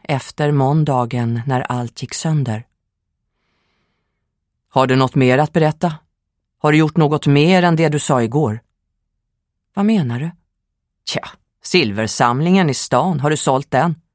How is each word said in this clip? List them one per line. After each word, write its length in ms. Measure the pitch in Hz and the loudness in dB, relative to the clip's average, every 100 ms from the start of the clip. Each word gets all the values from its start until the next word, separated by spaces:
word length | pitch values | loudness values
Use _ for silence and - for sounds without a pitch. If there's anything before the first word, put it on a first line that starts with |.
efter 480 | - 135 - - 147 | -6 -6 -6 -4 0
måndagen 880 | 143 135 156 147 127 120 123 117 117 127 | 2 2 2 2 0 -2 -2 -4 -4 -4
när 160 | 127 | -4
allt 400 | - 123 120 - | -4 -6 -8 -10
gick 120 | 127 | -12
sönder. 540 | - 165 156 120 107 - _ _ _ _ _ _ _ _ _ _ _ _ _ _ _ _ _ _ _ _ | -6 -2 -2 -2 -6 -10 _ _ _ _ _ _ _ _ _ _ _ _ _ _ _ _ _ _ _ _
"Har 180 | 131 131 | -2 2
du 80 | 131 | 2
något 200 | 131 143 | 2 2
mer 220 | 127 127 | 2 2
att 160 | 147 | 2
berätta? 460 | 170 156 151 175 151 _ _ _ _ _ _ | 0 0 0 -4 -6 _ _ _ _ _ _
Har 140 | 151 | 2
du 60 | 151 | 2
gjort 200 | 156 170 | 2 2
något 300 | 147 147 147 | 0 2 2
mer 360 | 143 156 185 | 4 4 4
än 120 | 175 160 | 4 2
det 140 | 160 | 0
du 100 | 147 | 0
sa 240 | - 131 | 0 0
igår?" 360 | 117 139 135 110 - _ _ _ _ _ _ _ _ _ _ | 0 -2 -2 -4 -12 _ _ _ _ _ _ _ _ _ _
"Vad 120 | - 208 | -2 0
menar 340 | 220 127 120 | 2 0 -4
du?" 120 | 160 - _ _ _ _ _ _ - | -8 -10 _ _ _ _ _ _ -10
"Tja, 240 | - - - _ _ | -10 -10 -18 _ _
silversamlingen 1080 | - 180 120 101 110 - 120 123 165 190 165 | -2 0 0 -2 -4 0 0 2 2 2 2
i 40 | |
stan, 460 | 131 - 123 170 151 | -2 -2 0 0 -2
har 100 | 143 | -2
du 80 | 151 | -2
sålt 340 | - 135 143 | 0 -2 -2
den?" 300 | 127 165 156 _ | -2 -2 -4 _